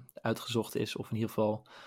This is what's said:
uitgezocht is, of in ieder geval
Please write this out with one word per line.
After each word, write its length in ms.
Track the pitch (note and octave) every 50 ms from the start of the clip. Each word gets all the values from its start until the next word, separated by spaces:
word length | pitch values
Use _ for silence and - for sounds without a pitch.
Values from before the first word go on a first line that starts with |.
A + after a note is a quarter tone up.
| - - -
uitgezocht 640 | - - A2+ A2+ - - - A#2+ A2+ G#2+ - -
is, 200 | - A2 - -
of 120 | - - -
in 60 | A#2
ieder 140 | G#2+ A2 G#2+
geval 360 | - A2+ A2 G#2+ G#2+ A2 - - - - -